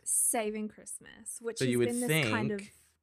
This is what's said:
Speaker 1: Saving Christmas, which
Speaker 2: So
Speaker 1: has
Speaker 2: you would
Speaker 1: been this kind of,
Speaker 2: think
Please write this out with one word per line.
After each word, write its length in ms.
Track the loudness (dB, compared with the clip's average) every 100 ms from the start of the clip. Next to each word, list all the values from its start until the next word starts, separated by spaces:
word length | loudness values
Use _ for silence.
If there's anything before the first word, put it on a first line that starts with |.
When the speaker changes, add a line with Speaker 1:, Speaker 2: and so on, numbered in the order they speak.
Speaker 1:
Saving 640 | -4 0 2 0 -2 -4 -6
Christmas, 720 | -10 -16 -16 -16 -18 -16 -10
which 160 | -8 0
Speaker 2:
So 60 |
Speaker 1:
has 80 | 2
Speaker 2:
you 60 | 4
would 100 | 2
Speaker 1:
been 120 | 2
this 280 | 2 2 2
kind 220 | 2 0
of, 60 | -2
Speaker 2:
think 140 | -6 -18 _ _